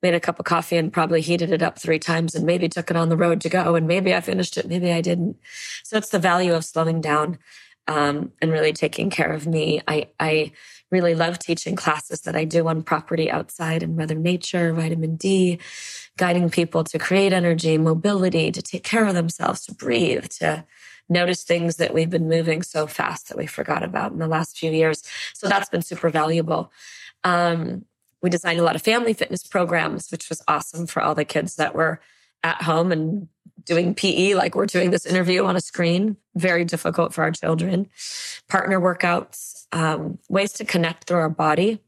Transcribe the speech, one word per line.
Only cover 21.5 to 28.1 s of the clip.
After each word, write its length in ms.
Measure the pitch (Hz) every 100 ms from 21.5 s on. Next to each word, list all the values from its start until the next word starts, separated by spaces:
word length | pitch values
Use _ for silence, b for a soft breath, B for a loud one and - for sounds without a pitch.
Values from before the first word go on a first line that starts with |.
| 170 170 165
that 160 | 165
we've 180 | 160 165
been 180 | 170 160
moving 340 | 165 165 160
so 240 | 180 160 151
fast 420 | - - 151 -
that 80 | -
we 100 | 156
forgot 360 | - - 147
about 300 | 170 180 -
in 60 | -
the 100 | 160
last 280 | 160 165 -
few 140 | 160
years. 320 | 160 160 151 - B B
So 140 | - 196
that's 200 | 196 196
been 140 | 175
super 280 | 165 175 170
valuable. 600 | 156 156 165 160 160 170 B B B B _
Um, 600 | 180 175 175 170 165 185 - _ _